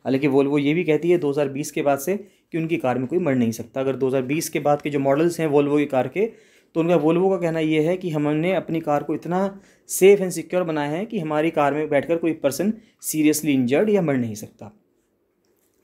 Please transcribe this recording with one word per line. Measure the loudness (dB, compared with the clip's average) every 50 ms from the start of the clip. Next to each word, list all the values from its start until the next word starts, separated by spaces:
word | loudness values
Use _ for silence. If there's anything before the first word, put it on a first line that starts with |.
| -4
हालांकि | -2 -2 0 0
Volvo | 2 2 2 2 2 2 0
ये | 2 2 0
भी | 0 2
कहती | 2 0 2 2 2
है | 2
दो | 2 2 -2
हज़ार | -2 -2 -2 -2
बीस | -4 -6 -10 -6
के | -6 -2
बाद | 0 0 0 0
से | -2 -4 -4 -6 -8 -14 _ _ _ _
कि | -6
उनकी | -6 -4 -2 -4
कार | -2 -2 -2 -2
में | -2 -2
कोई | -2 -2 -2
मर | 0 0 2
नहीं | 2 2 0
सकता। | -2 -4 -10 -10 -6 -4
अगर | -2 -2 -2
दो | 0 -2
हज़ार | 0 0 -2
बीस | -2 -2 -4 -4 -4 -4
के | -6 -2
बाद | 0 0 0 0
के | -2 -4
जो | -4 0
मॉडल्स | 0 2 2 2 2 0 0 -2
हैं | -2
Volvo | 2 2 2 2 4 2 0
की | 0
कार | 0 0 -2 -2
के, | -2 -2 -4 -4 -4 -6 -12 _ _ _ _ _ _ _
तो | -2
उनका, | 0 2 2
Volvo | 2 2 2 2 2 2 0
का | 0
कहना | 0 -2 -2 -2 -2
ये | -2 0 0 2
है | 2 0 -2
कि | -2 -4 -4
हमने | -4 -2 -2 0 0 0 0 0 -2
अपनी | -2 -4 -4 -6 -4
कार | -2 -2 -2 -2 -2
को | -4 -6
इतना | -6 -4 -4 -2 -2 -2 -2 -4 -10 -18 _ _ _ _
सेफ | -10 0 6 8 8 8 6
and | 4 -2
सिक्योर | -4 -6 -6 -4 -2 -2 -2
बनाया | -2 -2 -2 -2 -2
है | -4 -6 -6
कि | -6 -6 -6
हमारी | -4 -2 0 0 0 0
कार | 2 2 2 2 2
में | 0 -2 0
बैठकर | 0 0 2 0 -2
कोई | 0 0 -2 -2
पर्सन | 0 -2 -2 -2 0 -2 -2 -2 -4 -12 _ _ _ -10
seriously | -4 -2 2 2 4 2 2 0 0
इंजर्ड | 2 2 2 2 2 2 4 2
या | 2 2
मर | 2 2 0
नहीं | 0 -2 -4 -6
सकता। | -10 -14 -16 -18 _ -20 -20 -20 _ _ _ _ _ _ _ _ _ _ _ _ _ _ _ _ _ _ _ _ _